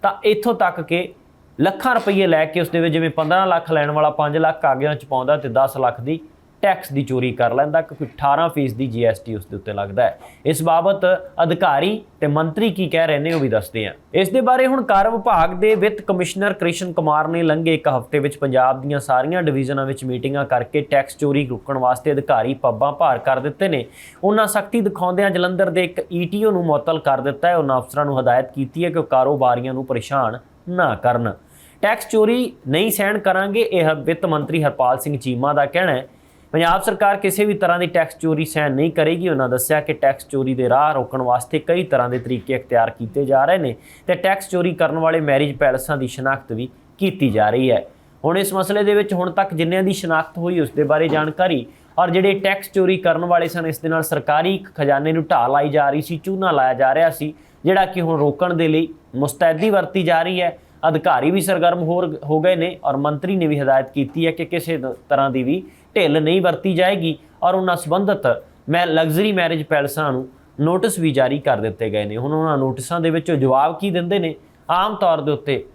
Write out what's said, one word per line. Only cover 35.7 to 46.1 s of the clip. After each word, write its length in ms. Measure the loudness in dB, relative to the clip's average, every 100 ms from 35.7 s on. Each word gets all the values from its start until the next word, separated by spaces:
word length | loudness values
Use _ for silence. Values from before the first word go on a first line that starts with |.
| 0 0
ਹੈ। 140 | -2 -4 _ _ _ _
ਪੰਜਾਬ 300 | 0 2 2
ਸਰਕਾਰ 340 | 0 2 2 2
ਕਿਸੇ 280 | -2 0
ਵੀ 100 | 0
ਤਰ੍ਹਾਂ 240 | 2 0 2
ਦੀ 80 | 0
ਟੈਕਸ 320 | 0 -2 -2
ਚੋਰੀ 260 | -2 0
ਸਹਿਣ 300 | -2 -2 0
ਨਹੀਂ 180 | 0 0
ਕਰੇਗੀ। 360 | 2 0 0 -2
ਉਹਨਾਂ 200 | 0 0
ਦੱਸਿਆ 320 | -2 0 0
ਕਿ 120 | 0
ਟੈਕਸ 340 | 0 0 0 -4
ਚੋਰੀ 260 | -4 -2
ਦੇ 140 | 0 2
ਰਾਹ 260 | 4 2
ਰੋਕਣ 280 | 0 -4 -4
ਵਾਸਤੇ 360 | 0 0 0 -4
ਕਈ 240 | 0 -2
ਤਰ੍ਹਾਂ 260 | 0 0 0
ਦੇ 100 | -2
ਤਰੀਕੇ 380 | -4 -6 -4 -6
ਅਖਤਿਆਰ 340 | 0 2 2
ਕੀਤੇ 340 | -2 -6 -4
ਜਾ 200 | 2 2
ਰਹੇ 140 | 4 2
ਨੇ 160 | 0 -6 -14 -14 -4
ਤੇ 80 |
ਟੈਕਸ 340 | -2 0 -2 -2
ਚੋਰੀ 260 | -2 -2
ਕਰਨ 240 | 0 0 2
ਵਾਲੇ 220 | 0 0
ਮੈਰਿਜ 360 | 2 2 0 0
ਪੈਲੇਸਾਂ 400 | 0 0 -2 -4
ਦੀ 100 |
ਸ਼ਨਾਖਤ 460 | -4